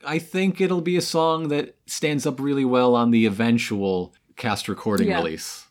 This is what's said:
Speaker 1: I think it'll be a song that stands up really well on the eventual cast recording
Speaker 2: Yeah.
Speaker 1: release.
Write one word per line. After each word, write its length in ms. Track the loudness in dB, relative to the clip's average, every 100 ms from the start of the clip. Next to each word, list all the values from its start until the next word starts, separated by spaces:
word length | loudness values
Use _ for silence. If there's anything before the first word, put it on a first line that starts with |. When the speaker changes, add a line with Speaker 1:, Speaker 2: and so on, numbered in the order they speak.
Speaker 1:
I 140 | -6 -6
think 440 | -4 -2 -2 0
it'll 200 | 0 0
be 140 | 0 -2
a 40 |
song 480 | 0 0 2 0 -2
that 260 | -4 -4 -10 -12
stands 400 | -4 -2 -2 -2
up 140 | -4
really 260 | -2 0 2
well 300 | 4 4 4
on 160 | 4
the 140 | 4 4
eventual 880 | 2 2 2 0 -2 -2 -2 -4 _ _ -6
cast 300 | -4 -2 -4
recording 400 | -6 -2 0 0
Speaker 2:
Yeah. 80 | 0
Speaker 1:
release. 480 | -4 -6 -12 -16 -20